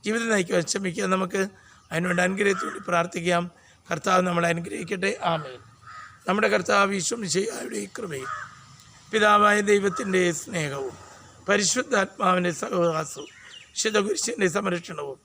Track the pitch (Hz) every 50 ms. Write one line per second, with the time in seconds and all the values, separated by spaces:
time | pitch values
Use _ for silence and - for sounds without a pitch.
0 | _ 208 220 233 233 226 220 202 180 170 190 180 165 - - 196 196 190 160 -
1 | 202 190 190 190 190 180 - 196 190 202 - - - - - - _ _ - 160
2 | 175 180 175 175 180 185 190 190 208 202 196 - - 156 - - - - 175 170
3 | 170 175 - 180 165 175 175 175 175 175 - - - - - _ _ - 170 160
4 | - 202 185 185 180 185 175 170 170 170 170 170 170 - - - - 165 202 185
5 | 180 196 226 - - 180 165 156 151 135 127 123 - - - _ - - - -
6 | - - - - - - 185 208 214 214 202 208 175 - 208 202 202 196 202 196
7 | 165 - 233 233 214 180 143 180 202 440 - - - - 226 208 202 190 - -
8 | 226 185 151 135 131 - - - - - - - - - - - - - - -
9 | - - - 220 208 214 208 208 208 208 208 208 208 202 208 202 196 202 185 -
10 | 240 196 185 185 180 175 170 - - - - 175 156 143 139 139 135 127 120 -
11 | - - - - - - - - - - 202 202 208 175 - 254 254 - 254 202
12 | 190 190 - - 214 185 185 180 180 175 165 - - 233 - 180 170 170 160 156
13 | 160 147 - 135 147 - - - - - - - - - _ - - 220 214 208
14 | 196 208 202 - - - 240 - 202 180 156 202 190 196 175 175 170 - 175 151
15 | 147 143 135 127 _